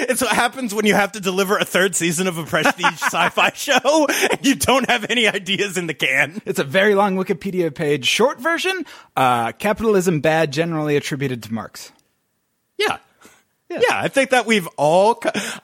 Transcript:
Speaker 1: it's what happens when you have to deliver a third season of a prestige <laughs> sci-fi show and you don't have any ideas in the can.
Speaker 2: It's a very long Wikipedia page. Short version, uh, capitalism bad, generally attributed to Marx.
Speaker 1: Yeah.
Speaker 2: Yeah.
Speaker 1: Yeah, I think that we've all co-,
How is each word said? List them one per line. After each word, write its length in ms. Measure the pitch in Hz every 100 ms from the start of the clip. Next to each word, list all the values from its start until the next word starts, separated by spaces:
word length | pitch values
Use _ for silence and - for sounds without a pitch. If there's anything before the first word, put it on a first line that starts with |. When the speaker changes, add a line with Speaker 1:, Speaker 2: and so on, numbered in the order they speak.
Speaker 1:
it's 200 | 254 254
what 120 | 240
happens 420 | 208 233 262 247
when 100 | 208
you 100 | 208
have 180 | 196 202
to 80 | 220
deliver 360 | 190 185 190 196
a 80 |
third 300 | - 185 190
season 320 | 165 165 165 185
of 120 | 165
a 60 |
prestige 400 | 147 160 156 -
<laughs> 160 | 269 165
sci-fi 500 | 269 180 175 - 185
show 580 | - - 254 262 311 277
and 360 | - - -
you 120 | 262 262
don't 340 | - 262 233
have 160 | 240 208
any 180 | 233 214
ideas 500 | 196 180 190 202 180
in 80 | 170
the 80 |
can. 480 | 156 147 135 143 190
Speaker 2:
It's 140 | - 190
a 60 |
very 320 | 139 190 208 196
long 200 | 202 190
Wikipedia 560 | 185 185 196 180 165
page. 320 | 156 151 147 123
Short 340 | - 247 302
version, 440 | 294 330 359 381 - - - -
uh, 360 | 131 120 117
capitalism 680 | 113 208 208 220 202 180 156
bad, 320 | 156 156 160
generally 440 | 139 170 160 151 147
attributed 480 | - 143 139 123
to 100 | 107
Marx. 380 | 110 92 - - _ _ _ _ _ _ _ _ -
Speaker 1:
Yeah. 220 | 415 - _ _ - _ _ _ -
Speaker 2:
Yeah. 100 | 349 466
Speaker 1:
Yeah, 100 | 220
I 100 | 147
think 220 | 269 262
that 140 | 254
we've 220 | 214 220 170 -
all 380 | 147 175 208
co-, 160 | 233 - 208 220 -